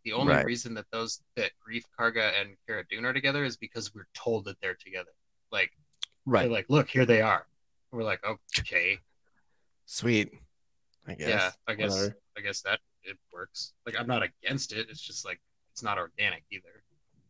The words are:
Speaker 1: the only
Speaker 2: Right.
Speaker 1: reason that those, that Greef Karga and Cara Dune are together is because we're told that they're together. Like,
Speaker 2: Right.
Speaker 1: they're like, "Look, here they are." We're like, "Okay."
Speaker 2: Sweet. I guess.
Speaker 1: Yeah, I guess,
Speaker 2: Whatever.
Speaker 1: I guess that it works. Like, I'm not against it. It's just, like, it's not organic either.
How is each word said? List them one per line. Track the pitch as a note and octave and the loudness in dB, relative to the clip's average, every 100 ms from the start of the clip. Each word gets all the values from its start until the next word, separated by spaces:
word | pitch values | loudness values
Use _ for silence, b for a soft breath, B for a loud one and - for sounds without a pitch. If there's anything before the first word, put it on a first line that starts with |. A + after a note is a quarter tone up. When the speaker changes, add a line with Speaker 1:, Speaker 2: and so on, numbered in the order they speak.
Speaker 1:
the | A2+ | -4
only | A2+ C#3 | 0 4
Speaker 2:
Right. | D2 | 4
Speaker 1:
reason | E2 A#2+ A#2+ | 2 -2 -6
that | A2 - | -10 -6
those, | A2+ A2+ - _ A#2+ | -6 -4 -8 _ -4
that | G2+ - A2 | -4 -4 -10
Greef | A#2 - - | -10 -10 -2
Karga | A#2 A2+ G#2+ G2+ | 0 2 2 2
and | G2+ G2 - | -2 -10 -8
Cara | G#2+ E2+ | -8 -6
Dune | G2+ B2 | -4 -2
are | |
together | C3 C#3 C#3+ | 0 0 0
is | C3+ - | -2 -6
because | A2+ A#2 G2+ | -10 -10 -10
we're | G#2+ F#2 | -12 -18
told | - A#2 A2 | -6 -2 -2
that | G2 F#2 | -2 -6
they're | F#2+ F2+ | -6 -6
together. | F#2+ F#2 E2+ _ _ _ _ | -10 -12 -12 _ _ _ _
Like, | G2+ F#2 - _ - - _ C3+ | 0 0 -2 _ -14 -14 _ 2
Speaker 2:
Right. | A#2+ | 4
Speaker 1:
they're | B2 | 4
like, | G#2+ - | 0 4
"Look, | D3 - | 4 6
here | C3 A#2+ | 4 6
they | A2 | 6
are." | A2 F2+ - _ _ _ _ | 6 2 0 _ _ _ _
We're | A#2+ | -4
like, | G#2+ F#2+ | -2 -2
"Okay." | G#2 G#2+ - - G#2+ F2+ F2+ G2 _ _ _ _ _ _ _ _ - | -4 -6 -4 -4 0 0 0 -2 _ _ _ _ _ _ _ _ -4
Speaker 2:
Sweet. | - A#2+ A2 G2+ - - _ _ _ _ _ - | 0 4 2 2 -6 -20 _ _ _ _ _ -14
I | |
guess. | E2 D2 | -4 0
Speaker 1:
Yeah, | G#2 F#2 - - | 2 2 -2 -8
I | |
guess, | G#2+ G#2+ | -2 0
Speaker 2:
Whatever. | F#2+ G2+ - _ G#2 | 0 0 -4 _ -10
Speaker 1:
I | |
guess | G2+ - | -8 -6
that | F#2+ A2 - _ | -4 -4 -6 _
it | F#2+ F#2+ _ | -18 -18 _
works. | F2 F#2+ - - _ | -16 -14 -12 -14 _
Like, | - A2 | -8 -6
I'm | A#2+ | -2
not | A#2 | 0
against | F#2 - F#2+ C#3 - | -2 -4 -4 -4 -4
it. | A2 A2 | -6 -8
It's | - | -12
just, | - - | -12 -10
like, | F#2+ F2+ _ _ _ | -10 -12 _ _ _
it's | - | -6
not | A2+ G2 | -2 -2
organic | E2+ - G#2 E2 - | -4 -2 -2 -2 -10
either. | F#2+ - - _ _ _ _ | -16 -16 -20 _ _ _ _